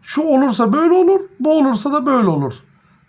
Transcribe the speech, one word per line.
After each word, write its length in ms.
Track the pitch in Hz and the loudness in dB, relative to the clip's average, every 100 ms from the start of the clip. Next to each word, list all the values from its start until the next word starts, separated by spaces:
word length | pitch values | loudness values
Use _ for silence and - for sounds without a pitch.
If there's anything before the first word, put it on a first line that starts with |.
Şu 200 | - - | -6 -4
olursa 520 | 311 269 269 214 226 | 0 2 0 0 0
böyle 200 | 269 330 | 0 2
olur, 280 | 359 359 381 - - | 2 2 0 -2 -4
bu 180 | 277 311 | 0 2
olursa 360 | 269 233 277 | 0 -2 -4
da 120 | 294 277 | -4 -2
böyle 220 | 262 202 | 0 0
olur. 360 | 151 135 - _ _ _ _ | 0 -4 -10 _ _ _ _